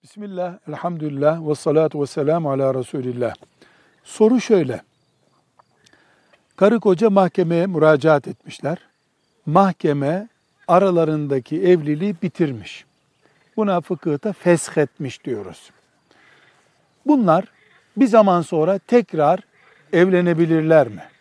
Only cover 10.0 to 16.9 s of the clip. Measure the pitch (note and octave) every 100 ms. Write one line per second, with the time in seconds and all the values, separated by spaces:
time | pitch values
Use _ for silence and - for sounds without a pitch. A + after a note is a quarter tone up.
10 | C#3 F3+ A3 _ _ _ - F3 F#3+ F3
11 | D#3+ D#3 D3 C3+ - D#3 F#3 F3+ D3 D3+
12 | G3 F#3 F3+ - D#3 A#2 F2+ - _ _
13 | _ _ _ _ _ - G#3 F3 - F3+
14 | E3+ C#3+ G#3+ F3+ F3+ E3+ - - D3 _
15 | C#3 - C#3+ A2 F#2+ E2 - _ _ _
16 | _ _ _ _ _ _ _ _ _